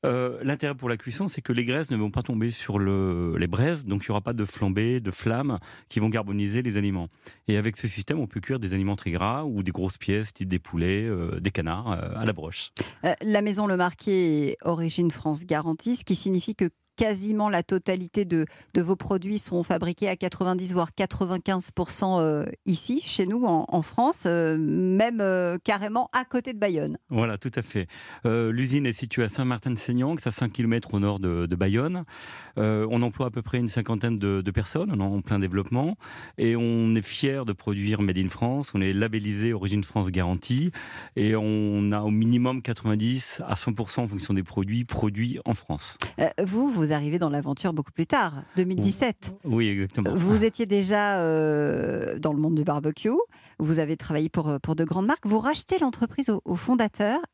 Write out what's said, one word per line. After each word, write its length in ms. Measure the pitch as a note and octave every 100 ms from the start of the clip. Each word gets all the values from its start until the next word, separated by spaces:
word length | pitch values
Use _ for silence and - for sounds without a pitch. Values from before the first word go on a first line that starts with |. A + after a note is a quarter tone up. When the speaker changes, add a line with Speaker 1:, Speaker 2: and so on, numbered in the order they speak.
| C#3
Speaker 1:
Euh, 340 | B2 B2+ A#2+
l'intérêt 340 | C3+ C#3+ D3 C3+
pour 140 | B2
la 80 | A2+
cuisson, 300 | - A#2 G3
c'est 140 | -
que 120 | -
les 100 | A#2+
graisses 280 | A#2+ C3+ D3+
ne 60 | A#2
vont 140 | G#2
pas 120 | A2+
tomber 280 | A#2+ A#2 A#2
sur 280 | A#2 - G2+
le, 580 | G2 G2 F#2+ F2 F2 E2
les 100 | F2
braises, 380 | F#2+ C#3 E3 A#2
donc 180 | G2
il 80 | -
n'y 0 |
aura 100 | G#2
pas 120 | G2+
de 100 | A#2+
flambée, 560 | G#2 - G2+ F#2+ A2+ B2+
de 120 | G#2
flammes 480 | - A2+ A#2 C#3+ G#2 - - _
qui 100 | -
vont 100 | A2
carboniser 520 | A2+ G2+ G2+ G2+ A2+
les 140 | B2 G#2
aliments. 320 | G2+ F#2 E2 _ - - -
Et 100 | G#2
avec 200 | G#2 A2
ce 100 | A2+
système, 320 | G2+ G2 D#3
on 80 | A#2
peut 120 | A2
cuire 200 | - C3
des 140 | G2+
aliments 220 | F#2+ G2 G2+
très 160 | -
gras 320 | E2+ G2 C3
ou 200 | D3+ G#2+
des 80 | F#2+
grosses 260 | F2 F#2 -
pièces, 360 | - G2+ A2
type 160 | - F#2+
des 100 | F2+
poulets, 460 | - E2+ E2+ G2 A2+
euh, 340 | F#2+ E2+ E2
des 120 | F#2+
canards, 400 | - D#2+ F2 A2+
euh, 280 | F2 E2 -
à 60 | A2+
la 80 |
broche. 380 | F2+ D#2 - - - - - F3+
Speaker 2:
Euh, 80 | -
la 200 | G#3+ G#3
maison 260 | G#3 G3+ G#3
Le 100 | F#3
Marquier 720 | F3 - - F#3+ F3 D3+ C#3+
est 80 | -
origine 480 | - E3 E3 - E3+
France 340 | - D#3 D3+ F3+
garantie, 500 | D3+ D#3+ D#3+ A3+ B3
ce 80 |
qui 120 | - F#3
signifie 400 | G3 F#3 G3 A3
que 140 | F3 _ _ -
quasiment 520 | A3 G3 G3+ G#3+ G#3
la 160 | F#3
totalité 600 | E3+ F#3+ - F#3 F3+ - F#3+
de, 200 | E3+ D#3 - -
de 80 | -
vos 160 | F3 F#3+
produits 420 | - G3 F#3+ G#3+
sont 240 | - F3
fabriqués 460 | E3+ F3 E3 F3 G3+
à 80 | F#3
quatre-vingt-dix 560 | - - F#3 F#3 F#3
voire 200 | F3+ E3
quatre-vingt-quinze 800 | - F#3+ - F#3 F#3 - F#3 -
pour 200 | - F3
cent, 280 | - G3 F#3
euh, 240 | D#3+ D3+ - - -
ici, 360 | E3+ - C4
chez 240 | - - F#3
nous, 200 | A3+ A#3+
en, 200 | E3 -
en 120 | D#3
France, 420 | D#3+ - B3+ F4 -
euh, 320 | E3+ E3 D#3+
même, 640 | D#3 D#3 F#3 F#3+ A3+ A#3
euh, 360 | G3 F#3 F3 F3
carrément 460 | - G3+ G#3 A3+ -
à 140 | B3+ C#4
côté 260 | B3 A#3+
de 80 | A3
Bayonne. 380 | G#3 E3 D3+ - _
Speaker 1:
Voilà, 300 | A#2+ A#2 G#2
tout 160 | B2+ A#2
à 60 |
fait. 260 | A2 G#2+ F2 - - - A#2+
Euh, 260 | A2+ A2+
l'usine 340 | A#2 C3 C#3 C3+
est 60 |
située 320 | A2+ A#2 -
à 60 | A2+
Saint-Martin-de-Seignan, 840 | - B2+ A#2+ C3+ A2+ - B2 C3+ E3
c'est 100 | -
à 40 |
cinq 200 | - A#2+
kilomètres 420 | - A#2 A#2 -
au 60 | G#2
nord 220 | G2+ G2
de, 240 | F#2+ E2+ F2
de 100 | F2+
Bayonne. 480 | F#2+ G#2+ D3 F3+ D#3+ - - - - -
Euh, 280 | G#2+ G#2+ A2
on 100 | A#2
emploie 260 | A#2+ - B2+
à 20 |
peu 140 | A2+
près 160 | A2 B2+
une 100 | A#2
cinquantaine 500 | A2 A#2 A2+ A#2 A2+
de, 220 | G2+ G2
de 100 | F#2
personnes, 400 | F#2+ G#2+ - G3+
on 80 | B2
est 20 |
en 200 | G2 G2+
plein 180 | - G#2
développement, 560 | F#2+ G2 F#2+ A#2+ D3+ G#3+ - - - -
et 200 | A2+ A#2
on 360 | A#2 A#2 A2+ A2+
est 60 |
fiers 440 | F#2+ - C#3 C3+ A#2
de 80 |
produire 480 | G2+ - G2+ G2+ G#2+
Made 160 | G2+ F#2
in 100 | F#2
France, 440 | - A#2+ C3+ C#3
on 80 | G2+
est 100 | F#2+
labellisé 600 | G2 A2 A2 G#2 G2+ A2+
Origine 320 | A2 F#2+ G#2 F#2+
France 260 | A2 F#2
Garantie, 600 | F2+ F2 F2+ - B2 E3+ - - - - -
et 180 | G#2+ A2
on 560 | G#2+ G#2+ G#2 G2+ G2+
a 80 | G#2
au 100 | G#2+
minimum 500 | G#2+ A2+ A#2+ B2 C3
quatre-vingt-dix 800 | A2+ A2+ A2+ G#2+ A2+ C3 - - F3
à 80 | G2+
cent 160 | -
pour 180 | G#2 A2
cent 140 | -
en 40 | A#2
fonction 240 | G2 -
des 100 | G2
produits 400 | F2+ - G2 A#2
produits 560 | A#2+ - G#2+ G2+ A#2+ - -
en 80 |
France. 440 | A2 - D2+ - - - -
Speaker 2:
Euh, 80 | D3+ -
vous, 260 | F#3+ G#3 C#4
vous 200 | A3 D3+
arrivez 300 | D3+ D3 E3+
dans 100 | E3
l'aventure 420 | C#3+ C#3 C#3 F#3+
beaucoup 200 | D#3 C#3+
plus 160 | - E3
tard, 340 | C#4+ F#3 C#3+ - F3+
deux 60 |
mille 180 | F3+ F#3
dix-sept. 540 | G3 G3 B3 - - F#3+ D#3
Speaker 1:
Oui, 220 | A2+ A2+
exactement. 440 | G2+ F#2+ - G2+ D#3
Speaker 2:
Vous 280 | F3 G#3+
étiez 220 | A3 - A3
déjà, 540 | G3+ F#3+ G#3 G#3 G3
euh, 960 | E3 D#3+ D#3 D3 D3 - - - - -
dans 160 | D3+
le 60 | D3
monde 160 | D3+ D#3+
du 80 |
barbecue, 480 | D3+ D3 D3+ D3+ G#3+ C#4+ A#4+ - - _
vous 180 | D#3 D#3+
avez 180 | D3+ D#3+
travaillé 320 | - D3+ D#3+
pour, 220 | - D3+
euh, 80 | C#3+
pour 180 | - D#3+
de 80 |
grandes 220 | E3 F3 G3+
marques, 220 | D4+ G#3
vous 100 | A3
rachetez 400 | A#3 D4+ - F#4
l'entreprise 520 | C#4+ - A#3 - C4+
au, 120 | G#3 -
au 100 | F3+
fondateur 640 | - B3 G#3+ - G#3 C4+ E4+